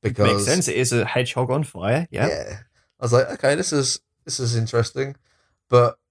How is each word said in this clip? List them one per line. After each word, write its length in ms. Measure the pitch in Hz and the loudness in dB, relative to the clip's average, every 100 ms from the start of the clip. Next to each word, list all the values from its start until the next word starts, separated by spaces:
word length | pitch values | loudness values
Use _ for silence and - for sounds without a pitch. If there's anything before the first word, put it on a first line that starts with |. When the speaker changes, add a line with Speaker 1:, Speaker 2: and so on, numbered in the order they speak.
Speaker 1:
Because 300 | 110 123 127 | -4 2 2
Speaker 2:
Makes 120 | 101 101 | 2 2
sense. 220 | 170 - | 0 0
It 80 | 80 | 0
is 160 | 123 | 0
a 100 | 120 | 0
hedgehog 460 | 110 127 123 - 127 | 0 -2 -2 -2 -2
on 120 | 135 | -2
fire. 440 | 147 92 95 160 170 | -4 -4 -2 0 -2
Yeah. 180 | - 104 | -2 -2
Speaker 1:
Yeah. 300 | 78 - - - _ _ _ | -2 -8 -14 -18 _ _ _
I 40 | |
was 80 | 123 | 0
like, 160 | 120 131 | 2 2
"Okay, 240 | - 135 147 | 0 0 0
this 180 | 185 | 0
is, 260 | 147 131 - _ _ | 0 0 -4 _ _
this 160 | - 131 | -10 -4
is 160 | 123 117 | -2 0
interesting." 600 | 113 117 113 - 135 139 _ _ _ _ _ | 0 0 -2 -4 -8 -8 _ _ _ _ _
But 280 | 123 120 - _ | 6 6 0 _